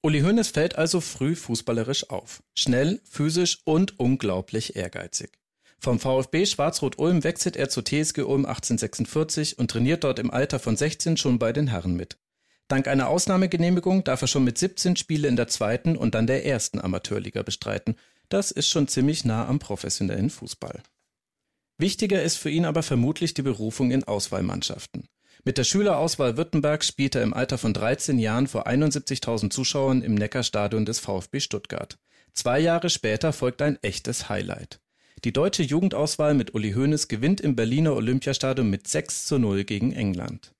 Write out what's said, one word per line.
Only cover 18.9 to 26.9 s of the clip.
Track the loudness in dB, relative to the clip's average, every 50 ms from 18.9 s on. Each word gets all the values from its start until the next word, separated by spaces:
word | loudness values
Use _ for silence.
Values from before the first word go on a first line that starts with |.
| 2 0 2 2 0 0 0
nah | -2 0 0 0
am | 0 -2 -2
professionellen | -2 -4 -8 -6 -4 -6 -4 -2 -2 -2 0 0 -2 -2
Fußball. | -2 -6 -14 -14 -14 _ -12 -14 -14 -14 -16 _ _ _ _ _ _ _ _ _ _ _ _ _ _ _ _ _ _ _
Wichtiger | -2 -2 0 -2 0 0 0 0
ist | 0 0 -4
für | -4 -4 -2
ihn | 0 0 0
aber | 2 0 -2 -2
vermutlich | 0 2 2 2 2 0 0 -2 -4 -2
die | -2
Berufung | -2 -2 -2 -2 -4 -6 -2 0 0 2
in | 2 0 0
Auswahlmannschaften. | 0 -2 -4 -2 -4 -2 -2 -2 -2 -2 -4 -6 -6 -8 -10 -12 -14 -14 -14 -14 _ _ _ _ _ _ _ _
Mit | -2 0 0
der | 0
Schülerauswahl | 2 2 2 4 4 4 2 2 0 0 0 0 0 0
Württemberg | 0 -2 0 0 2 2 2 0 0 -2
spielt | -4